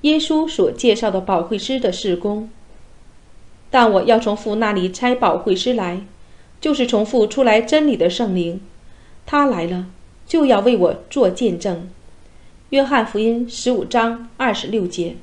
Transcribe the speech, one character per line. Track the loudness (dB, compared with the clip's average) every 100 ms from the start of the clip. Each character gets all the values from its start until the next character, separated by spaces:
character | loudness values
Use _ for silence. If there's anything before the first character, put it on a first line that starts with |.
耶 | 2 2
稣 | 2 0 0
所 | 0 0
介 | 2 0
绍 | 2 0
的 | -2
保 | -2 -2
惠 | -2 -6
师 | -4 -2
的 | -2
事 | -2 -4 -2
工。 | -4 -6 -10 -16 -20 -20 -20 -20 -20 -20 -20 -20 -20 -20 -2
但 | 2 4
我 | 4
要 | 4 2
从 | 2 -4
父 | -4 -2
那 | 0
里 | 0 -2
差 | -2 -2 2
保 | 0 0
惠 | 0 -2
师 | 0
来， | -2 -4 -6 -12 -20 -20 -20 -20 -8
就 | -4
是 | 0 0
从 | 0 2
父 | 2 0
出 | 2
来 | 4 4
真 | 4 2 2
理 | 2
的 | 0
圣 | 0 -2 -2
灵。 | -2 -6 -14 -20 -20 -20 -20 -20 -4
他 | 0 2
来 | 0 -2
了， | -4 -8 -16 -20 -20 -2
就 | 2 4
要 | 4
为 | 4 4
我 | 2 0 -6
做 | 0 0
见 | 2 -2 -2
证。 | -4 -6 -10 -18 -20 -20 -20 -20 -20 -20 -2
约 | 0
翰 | 2 0 0
福 | 0
音 | 0 0 -4
十 | -4 -2
五 | -2 0
章 | 0 0 -4 -12 -4
二 | -2
十 | -2 -4
六 | -4 -2
节。 | -4 -6 -8